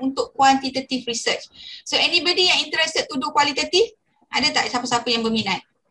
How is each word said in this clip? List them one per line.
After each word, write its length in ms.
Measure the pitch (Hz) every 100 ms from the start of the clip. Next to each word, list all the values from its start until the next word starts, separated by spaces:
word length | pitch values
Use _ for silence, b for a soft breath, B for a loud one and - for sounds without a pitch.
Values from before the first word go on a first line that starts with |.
| 262
untuk 320 | 269 233 -
quantitative 640 | 269 269 269 262 262 254 240
research. 400 | 233 - - - B B B
So 160 | - 294
anybody 560 | 294 339 320 349 359
yang 80 | 294
interested 480 | 294 320 320 302 -
to 80 | 294
do 160 | 302
kualitatif? 640 | 302 285 277 302 359 453 - _ _ _
Ada 240 | - 294
tak 160 | 285 240
siapa-siapa 400 | 247 247 247 -
yang 160 | 233 226
berminat 400 | 220 196 185 - _ _